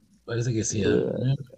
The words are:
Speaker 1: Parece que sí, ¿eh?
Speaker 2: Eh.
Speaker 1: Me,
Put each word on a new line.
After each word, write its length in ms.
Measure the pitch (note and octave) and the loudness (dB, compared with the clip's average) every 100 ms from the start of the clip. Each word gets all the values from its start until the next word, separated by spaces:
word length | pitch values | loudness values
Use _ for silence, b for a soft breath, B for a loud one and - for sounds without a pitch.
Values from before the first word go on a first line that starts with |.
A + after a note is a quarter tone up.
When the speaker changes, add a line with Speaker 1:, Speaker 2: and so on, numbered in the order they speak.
| _ _ - | _ _ -8
Speaker 1:
Parece 260 | A#2 A#2+ | -4 -2
que 100 | A2 | -2
sí, 180 | G2 G#2 | -2 0
¿eh? 40 | A2 | 2
Speaker 2:
Eh. 180 | A#2+ - - | 2 2 0
Speaker 1:
Me, 160 | B2+ C#3 - | 0 -2 -4